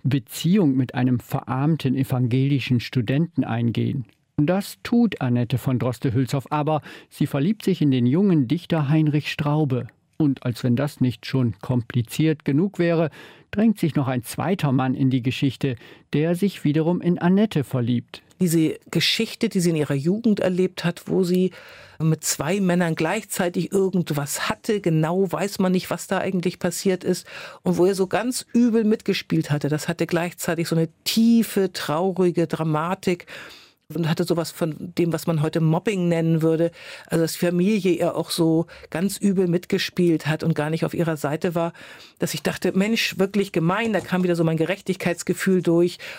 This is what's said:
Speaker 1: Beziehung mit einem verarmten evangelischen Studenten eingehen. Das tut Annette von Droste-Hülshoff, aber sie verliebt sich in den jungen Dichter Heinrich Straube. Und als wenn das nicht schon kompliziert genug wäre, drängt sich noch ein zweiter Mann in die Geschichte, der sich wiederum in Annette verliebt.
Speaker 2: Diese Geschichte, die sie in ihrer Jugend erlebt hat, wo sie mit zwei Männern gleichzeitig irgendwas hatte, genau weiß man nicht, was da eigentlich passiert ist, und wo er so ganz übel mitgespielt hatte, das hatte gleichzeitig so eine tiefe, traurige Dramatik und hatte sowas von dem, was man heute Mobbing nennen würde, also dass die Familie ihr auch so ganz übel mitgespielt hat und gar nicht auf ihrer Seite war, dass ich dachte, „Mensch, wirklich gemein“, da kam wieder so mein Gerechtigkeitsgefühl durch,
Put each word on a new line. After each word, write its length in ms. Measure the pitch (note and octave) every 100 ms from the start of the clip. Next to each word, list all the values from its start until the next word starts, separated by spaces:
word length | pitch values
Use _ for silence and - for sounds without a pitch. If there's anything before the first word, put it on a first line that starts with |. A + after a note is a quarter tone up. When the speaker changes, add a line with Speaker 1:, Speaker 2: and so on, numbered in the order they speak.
Speaker 1:
Beziehung 720 | C3+ C#3 - - D#3+ G#3 D#3 C3
mit 180 | B2 -
einem 240 | B2+ B2
verarmten 760 | - C#3 - B2+ D3 D#3 C3+ C3
evangelischen 840 | C3+ B2+ B2 C3 C#3 C#3+ - B2
Studenten 640 | - C3 G#2+ C3+ E3+ -
eingehen. 600 | C3+ A#2 A#2+ A#2 A#2 C3+ A2+ _ _ -
Das 400 | D3 F#3+ - -
tut 380 | - A#3+ A#3 -
Annette 380 | B2+ A#2+ A#2+ B2
von 200 | - B2+
Droste-Hülshoff, 720 | A#2+ A#2+ C#3+ A#2 C3 C#3+ -
aber 280 | D3+ D3 D#3 - - -
sie 180 | - D3
verliebt 360 | C#3+ D#3+ A3
sich 180 | - F3+
in 100 | D3
den 140 | C3 A#2+
jungen 420 | D3+ G3+ E3 A#2+
Dichter 400 | D#3+ - E3 C#3
Heinrich 420 | D#3 D#3 D3 -
Straube. 580 | - D3 D3+ D3 B2+ A#2+ _ _ -
Und 240 | D3+ C3 B2+
als 180 | A#2
wenn 120 | B2+ A#2+
das 240 | D3 -
nicht 280 | B2+ - -
schon 320 | C3 A#2+ F#2+
kompliziert 840 | - B2+ A2+ C3 A2+ - D#3 D3+
genug 360 | - C#3 G3 -
wäre, 320 | E3+ E3 D#3+ - - - _
drängt 280 | G3+ A3+ G3+
sich 160 | E3 D3
noch 120 | B2+
ein 160 | B2+
zweiter 480 | - - C3+ F#3+ D3
Mann 240 | C3 C3 C3
in 160 | C3+
die 100 | B2+
Geschichte, 540 | A#2+ - C#3 - C#3 A#2 - - -
der 220 | C#3+ D#3+
sich 300 | F3 G3+ -
wiederum 380 | D3+ D3 D#3+ F3+
in 180 | F3 F3+
Annette 440 | F3 F#3+ G#3+ D#3
verliebt. 600 | C3 C3 A#2+ A#2+ - - _ -
Speaker 2:
Diese 400 | F#3 E3 D#3 - -
Geschichte, 580 | E3+ - - A3 - A3+
die 120 | F#3+
sie 100 | F3
in 60 | D#3+
ihrer 180 | D3
Jugend 460 | C#3+ D3+ G#3 A#3 G3+
erlebt 440 | - F3+ F#3 -
hat, 200 | F3 E3+ -
wo 180 | F3
sie 280 | F3+ F#3 F#3 - - - - -
mit 240 | D#3+ D#3
zwei 360 | - - C#3+ G3+
Männern 360 | F#3 F3 E3+ D#3+
gleichzeitig 760 | D#3+ G#3+ - - F3+ F#3 E3
irgendwas 760 | G3+ F#3+ F#3 E3 D3 C#3+ - -
hatte, 320 | G#3+ - G#3
genau 500 | F#3+ D#3 D#3+ F#3 F#3+
weiß 280 | - G3 -
man 120 | F#3
nicht, 200 | F#3 -
was 160 | F3 -
da 100 | F#3+
eigentlich 400 | - F#3 F3+ -
passiert 460 | F3+ - G3 F3+
ist, 240 | - F3+ - - - -
und 160 | F3+ E3+
wo 80 | F3+
er 100 | F#3+
so 120 | F#3
ganz 380 | F3 A#3 B3 -
übel 300 | A#3 A#3+ A3+
mitgespielt 680 | G#3+ G#3+ - F#3+ - D#3+ D#3
hatte, 180 | C#3+ C#3+
das 180 | D3 -
hatte 200 | E3+ E3+
gleichzeitig 600 | E3+ E3+ - - E3 E3
so 80 | E3
eine 140 | E3 _
tiefe, 680 | - - A3+ A#3 G#3+ G#3 F#3+
traurige 720 | - - D3+ F#3+ F3+ F3+ E3+ E3
Dramatik 800 | D#3+ D#3+ D3+ E3 F#3+ - F3 - - - - - _ - D#3+
und 140 | D#3+
hatte 160 | E3 F3
sowas 260 | E3+ D#3+
von 240 | - E3+ D3
dem, 360 | F3+ - F3
was 140 | D#3+ -
man 140 | E3
heute 200 | D#3 E3
Mobbing 480 | D#3+ D#3+ - G3 F3
nennen 320 | E3 E3 E3
würde, 300 | D#3+ D#3+ E3+ - - - -
also 160 | E3+
dass 100 | D#3+
die 120 | - F3
Familie 480 | F3 F#3 A3 F3+
ihr 220 | E3 E3 -
auch 160 | E3
so 360 | - D#3+ D#3+ E3 - -
ganz 280 | D#3 G3 -
übel 300 | G3+ F#3+ F3+
mitgespielt 800 | E3+ - G3 - - F3 D#3 D3
hat 160 | D#3
und 120 | E3 D3+
gar 140 | D3+
nicht 140 | D#3+
auf 100 | D#3+
ihrer 220 | - E3 D#3
Seite 400 | C#3+ D#3 F#3 E3+
war, 160 | E3+ - - - - -
dass 140 | -
ich 100 | D3+
dachte, 300 | F#3 - F#3
„Mensch, 440 | F#3+ G#3 A3+ - -
wirklich 360 | G3 G3+ G3
gemein“, 400 | F3 E3 G3 A3+
da 80 | F#3+
kam 220 | - F#3
wieder 120 | F3+ E3+
so 80 |
mein 140 | D#3+ D#3+
Gerechtigkeitsgefühl 1040 | D#3+ G3 - F#3 F3+ E3+ - F3 - F#3
durch, 380 | E3+ E3+ F3 - -